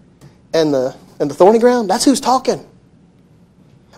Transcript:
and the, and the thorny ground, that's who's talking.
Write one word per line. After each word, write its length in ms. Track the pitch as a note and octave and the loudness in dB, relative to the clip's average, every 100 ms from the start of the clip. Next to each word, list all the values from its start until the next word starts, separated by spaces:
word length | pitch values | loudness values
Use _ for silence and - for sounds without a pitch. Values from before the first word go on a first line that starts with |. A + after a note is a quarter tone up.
| _ _ - _ _ | _ _ -20 _ _
and 200 | E3 D#3 | -2 0
the, 220 | C3+ C3 - - - | -2 -4 -10 -16 -8
and 120 | D3 | -4
the 40 | - | 2
thorny 240 | F#3 A3+ | 4 4
ground, 300 | A#3+ B3 G3 | 2 0 -2
that's 140 | A3+ | -2
who's 160 | D4 A#3+ | 0 0
talking. 480 | - C4 B3 D#3+ - _ _ _ _ _ _ _ _ _ _ _ _ | 0 -2 -2 -8 -10 _ _ _ _ _ _ _ _ _ _ _ _